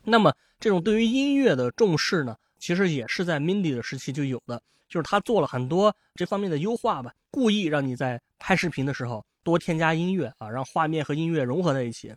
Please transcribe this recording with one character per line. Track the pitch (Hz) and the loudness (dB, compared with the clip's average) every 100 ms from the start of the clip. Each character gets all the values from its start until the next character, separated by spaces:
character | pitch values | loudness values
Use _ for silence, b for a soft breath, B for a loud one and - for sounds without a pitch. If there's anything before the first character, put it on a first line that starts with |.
| - | 4
那 | 226 | 4
么 | 180 - _ _ | 4 2 _ _
这 | 220 | 0
种 | 180 | 2
对 | 180 214 | 2 2
于 | |
音 | 226 262 277 277 | 2 2 2 4
乐 | 254 | 4
的 | 135 123 | 4 0
重 | - 214 151 | 2 2 4
视 | - 180 | 2 0
呢， | 127 110 _ _ | -2 -8 _ _
其 | - | -4
实 | 175 190 | 0 0
也 | 143 110 | 0 -4
是 | - 175 | -4 -2
在 | 151 | 0
Mindy | 156 202 175 123 | 0 0 0 -2
的 | |
时 | - 135 | -6 -8
期 | - | -6
就 | 135 | -4
有 | 139 123 - | -2 -4 -6
的， | 120 _ _ _ | -12 _ _ _
就 | 170 | -6
是 | |
他 | 151 202 | 0 -2
做 | - 214 | 2 0
了 | 143 | 2
很 | 127 127 | -2 0
多 | 170 208 - _ - | 4 2 2 _ -8
这 | 175 | -4
方 | 202 | -2
面 | 202 | -2
的 | 147 | -2
优 | 190 233 | -2 -2
化 | 233 240 | -2 -4
吧， | 247 - _ | -8 -14 _
故 | 285 233 | 0 2
意 | 208 | 2
让 | 165 147 135 | 2 0 0
你 | |
在 | 123 131 120 _ _ | -2 -4 -4 _ _
拍 | - 180 | 0 0
视 | 175 | 0
频 | - 135 | -2 -4
的 | |
时 | 135 120 | -4 -6
候 | 113 - _ | -8 -12 _
多 | - 170 | 0 0
添 | - 160 | 0 0
加 | 160 | 0
音 | 165 175 | 0 0
乐 | 190 120 - | -2 -2 -6
啊， | 110 | -8
让 | 120 | -6
画 | 131 180 156 | -4 -2 0
面 | 160 | -2
和 | 139 | -2
音 | 147 165 | -2 0
乐 | 160 | 0
融 | 123 147 | 0 0
合 | 175 | 0
在 | 135 | 0
一 | 120 | -2
起。 | 110 110 | -8 -16